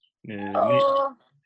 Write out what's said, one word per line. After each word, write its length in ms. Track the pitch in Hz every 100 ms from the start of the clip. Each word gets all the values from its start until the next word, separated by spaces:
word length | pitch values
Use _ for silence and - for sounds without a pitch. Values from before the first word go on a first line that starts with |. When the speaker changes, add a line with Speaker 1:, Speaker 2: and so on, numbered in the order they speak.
| _ _ -
Speaker 1:
e, 100 | 107
ne-, 200 | 831 807
Speaker 2:
Aa! 600 | - 571 554 554 554 523 _ _